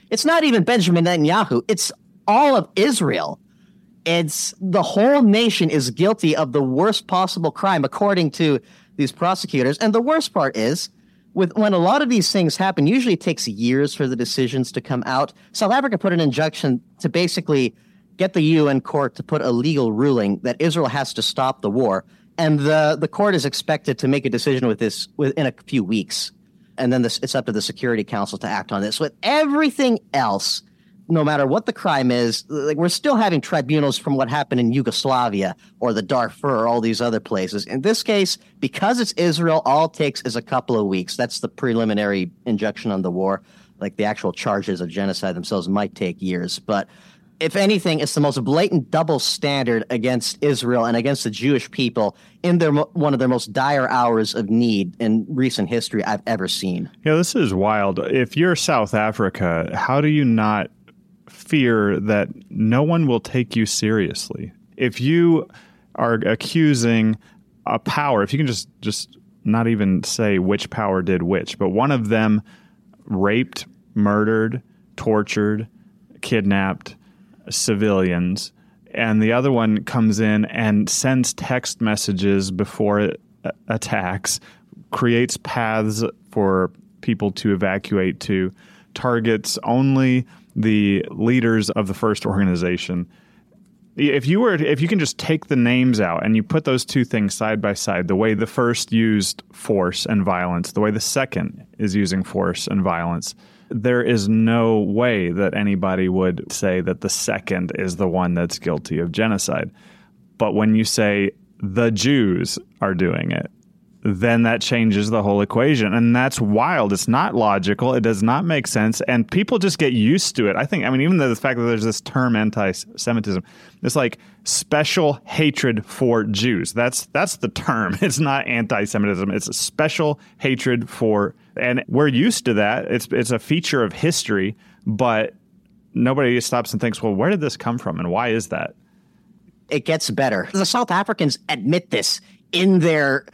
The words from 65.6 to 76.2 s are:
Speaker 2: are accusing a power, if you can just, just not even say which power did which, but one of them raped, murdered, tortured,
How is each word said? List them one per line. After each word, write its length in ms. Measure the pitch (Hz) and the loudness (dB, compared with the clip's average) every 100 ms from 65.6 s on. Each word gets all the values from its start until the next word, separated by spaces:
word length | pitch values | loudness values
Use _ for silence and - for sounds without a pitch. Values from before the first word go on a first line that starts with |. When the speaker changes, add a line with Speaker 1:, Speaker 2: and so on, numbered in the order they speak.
| - _ _ - | -20 _ _ -4
Speaker 2:
are 180 | 117 | 0
accusing 1040 | 113 - 110 - 165 156 131 117 113 110 110 - _ _ _ - | 0 0 -2 -2 2 2 4 2 2 2 -2 -8 _ _ _ -4
a 140 | 113 | -4
power, 420 | - - 147 113 | -2 -2 0 0
if 100 | 101 | 0
you 60 | 139 | 0
can 80 | 139 | -2
just, 220 | 107 - _ | -4 -8 _
just 380 | 110 - - - _ _ | -8 -8 -10 -18 _ _
not 240 | - 110 117 | -2 0 0
even 380 | 110 98 92 | 0 2 0
say 340 | - - 107 95 | -2 -2 0 2
which 320 | 92 101 - | 2 -2 -4
power 320 | - 104 95 | -4 0 0
did 220 | 87 90 | 0 0
which, 340 | 85 95 - - | 0 -2 -4 -4
but 120 | 95 | -2
one 200 | 101 135 | 0 0
of 200 | 131 107 | 0 0
them 320 | 110 110 107 - - _ _ _ - - | 2 2 2 -2 -16 _ _ _ -20 -6
raped, 600 | 95 101 113 127 - - _ _ | 0 2 2 -2 -8 -16 _ _
murdered, 680 | 107 101 104 107 110 113 127 - _ _ - | 0 2 2 2 2 0 -4 -10 _ _ -6
tortured, 680 | 113 107 104 107 104 107 110 - - _ _ - | 0 0 0 0 0 -2 -6 -16 -20 _ _ -16